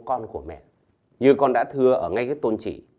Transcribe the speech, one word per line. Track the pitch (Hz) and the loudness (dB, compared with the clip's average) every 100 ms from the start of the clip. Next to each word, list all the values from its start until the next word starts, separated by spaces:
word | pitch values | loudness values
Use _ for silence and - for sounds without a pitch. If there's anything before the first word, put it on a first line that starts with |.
con | 123 127 110 | -4 -6 -6
của | 80 73 | -12 -12
mẹ, | 76 _ _ _ _ _ - | -16 _ _ _ _ _ 2
như | 127 | 4
con | 139 139 | 4 4
đã | 120 120 | 2 -2
thưa | 139 127 | 2 2
ở | 127 - | 2 0
ngay | 101 123 | -4 -4
cái | |
tôn | 147 123 107 | -4 -4 -4
chỉ. | 104 64 - | -6 -12 -16